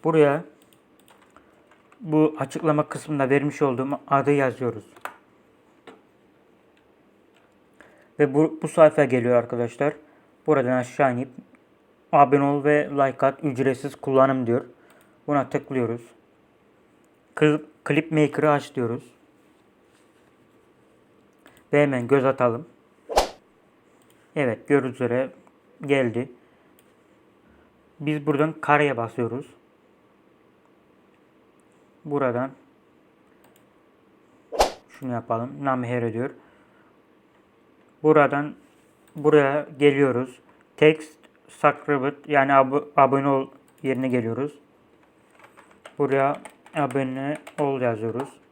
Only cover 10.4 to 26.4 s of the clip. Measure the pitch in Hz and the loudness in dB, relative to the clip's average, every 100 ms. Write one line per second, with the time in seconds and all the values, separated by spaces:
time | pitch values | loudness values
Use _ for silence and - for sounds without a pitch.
10.4 | - 143 123 127 123 - 139 120 135 - | 0 0 2 -2 -4 0 0 0 -8 -14
11.4 | - _ _ _ _ _ _ 147 139 143 | -20 _ _ _ _ _ _ 4 4 4
12.4 | 143 143 143 147 139 139 139 127 135 135 | 2 0 2 2 0 0 -2 0 -2 0
13.4 | 151 123 135 127 143 - - 135 135 131 | -6 -2 -2 -2 -8 -8 0 4 4 2
14.4 | 117 120 - - _ _ _ _ - 147 | -2 -2 -4 -20 _ _ _ _ -4 -4
15.4 | 127 143 - 131 117 120 - _ _ _ | -2 -6 -4 -4 -4 -6 -12 _ _ _
16.4 | _ _ _ _ _ _ _ _ _ - | _ _ _ _ _ _ _ _ _ 0
17.4 | 151 147 - _ - 151 156 156 147 143 | 2 2 -6 _ -2 -2 0 0 0 0
18.4 | 151 143 135 - 117 123 - _ _ _ | 0 0 -4 -6 -6 -6 -12 _ _ _
19.4 | _ _ _ _ _ _ _ _ _ _ | _ _ _ _ _ _ _ _ _ _
20.4 | _ _ _ _ _ _ _ _ _ _ | _ _ _ _ _ _ _ _ _ _
21.4 | - _ _ 147 143 131 120 139 131 131 | -20 _ _ 2 2 0 2 2 2 2
22.4 | 123 117 - _ _ _ - - - - | 0 0 -10 _ _ _ -4 -2 -2 -10
23.4 | _ _ _ _ _ _ _ _ _ 156 | _ _ _ _ _ _ _ _ _ -4
24.4 | 127 110 - 143 127 123 120 123 131 - | -4 -4 -2 -2 -2 -6 -4 -2 -4 -10
25.4 | _ _ _ _ 139 139 123 113 147 - | _ _ _ _ -2 0 0 -4 -10 -14